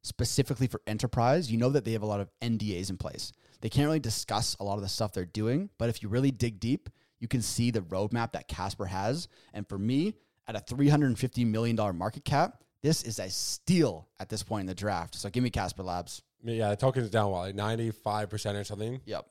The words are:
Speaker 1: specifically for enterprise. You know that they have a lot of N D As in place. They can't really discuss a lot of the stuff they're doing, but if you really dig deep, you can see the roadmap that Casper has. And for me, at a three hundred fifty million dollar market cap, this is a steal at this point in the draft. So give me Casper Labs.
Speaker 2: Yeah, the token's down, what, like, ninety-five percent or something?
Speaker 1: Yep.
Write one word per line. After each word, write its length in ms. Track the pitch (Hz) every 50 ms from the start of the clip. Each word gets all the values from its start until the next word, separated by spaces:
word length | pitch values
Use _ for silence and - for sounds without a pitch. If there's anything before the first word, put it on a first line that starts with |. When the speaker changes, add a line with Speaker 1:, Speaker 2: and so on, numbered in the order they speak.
| -
Speaker 1:
specifically 640 | - - - 123 - - - 139 - 127 110 135
for 140 | 117 - - _
enterprise. 640 | - 107 110 - 117 - 123 117 123 143 175 170 117
You 60 | 110
know 120 | 113 120 131
that 140 | 139 147 101
they 80 | 113 113
have 80 | 110 101
a 40 |
lot 140 | 107 101 101
of 80 | 98 - _ _
N 160 | 117 117 117
D 220 | 107 107 104 95 87
As 100 | 95 95
in 80 | 92
place. 360 | 90 - 78 - - - - - _ _ _ _ _
They 80 | - 110
can't 180 | - 135 143
really 120 | 147 160 156
discuss 560 | 123 117 107 - - - 101 107 110 - - -
a 40 | 98
lot 120 | 101 98
of 60 | 104
the 60 | 101 98
stuff 220 | - - 113 101
they're 140 | - 95 92
doing, 440 | 85 - 107 107 113 127 156 196 202 _
but 120 | - 113 117
if 120 | 113 -
you 60 | - 101
really 220 | 104 127 135 139
dig 280 | 131 - 120 117 107 92
deep, 300 | - 117 139 - _ - _ _ _ _ _ _
you 80 | 117
can 140 | 113 - 120
see 300 | 107 - - - 120 120
the 100 | 110 110
roadmap 500 | 90 80 92 92 104 104 120 117 117 - -
that 140 | 87 -
Casper 380 | - - - 92 98 - - 101
has. 420 | 90 92 95 98 110 135 170 180 - _ - _ _ -
And 140 | 104 98
for 100 | _ 98
me, 360 | 98 101 113 131 143 170 214 214 _ _ _ _ _ _
at 80 | - 113
a 40 | 101
three 260 | - - - 139 139
hundred 300 | 147 151 151 147 131 117 -
fifty 240 | 131 123 - 123 120
million 320 | 113 107 110 117 117 117
dollar 160 | 110 107 101 90
market 300 | 82 90 110 - 139 -
cap, 400 | - 143 143 170 233 - _ _ _ _ _ -
this 200 | 147 160 - -
is 160 | 120 107 104
a 100 | 95 95
steal 800 | - - - - - - _ - 185 175 151 117 85 80 - _ _ _
at 100 | - -
this 140 | 110 101 -
point 180 | - 113 104
in 60 | 95
the 80 | 92 92
draft. 400 | 85 101 107 98 85 85 85 -
So 140 | - - 101
give 140 | 92 123 127
me 60 | 120
Casper 340 | - 117 98 90 - - 92
Labs. 380 | 90 87 87 87 - - - _ _ _ _ -
Speaker 2:
Yeah, 260 | 117 117 113 110 104
the 60 | 104
token's 320 | - 135 131 127 131 120 104
down, 220 | 98 110 104 101
what, 80 | 95 87
like, 160 | 90 98 98
ninety-five 720 | 101 104 107 113 113 117 117 107 - _ 110 104 107 107 92
percent 260 | - 104 - 107 101
or 60 | 101 98
something? 380 | - 104 98 107 113 127 131 -
Speaker 1:
Yep. 220 | 107 104 73 - _